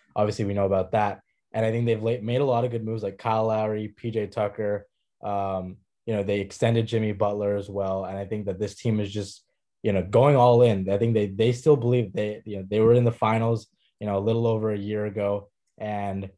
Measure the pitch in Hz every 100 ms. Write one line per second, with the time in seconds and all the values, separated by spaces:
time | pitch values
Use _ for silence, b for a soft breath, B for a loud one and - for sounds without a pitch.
0 | _ - 104 101 101 101 98 95 92 110
1 | 104 95 _ _ _ 110 110 117 120 110
2 | 113 113 107 123 139 117 123 117 110 113
3 | 101 95 117 110 110 110 110 107 107 -
4 | 117 110 101 113 104 - 104 101 - _
5 | _ _ 107 101 98 95 92 - _ _
6 | - 107 98 101 98 - 117 113 113 113
7 | 107 101 104 104 101 101 98 98 95 95
8 | 95 98 95 107 101 92 104 - 120 107
9 | 101 101 95 - _ _ _ _ 110 98
10 | 90 117 139 139 120 120 120 98 95 101
11 | 117 110 104 98 113 120 156 143 120 123
12 | 107 104 104 107 - 101 95 104 113 120
13 | 120 113 110 113 113 113 - _ _ -
14 | 104 98 104 113 117 113 110 104 101 107
15 | 104 101 101 101 101 _ _ - 107 104
16 | 101 98 95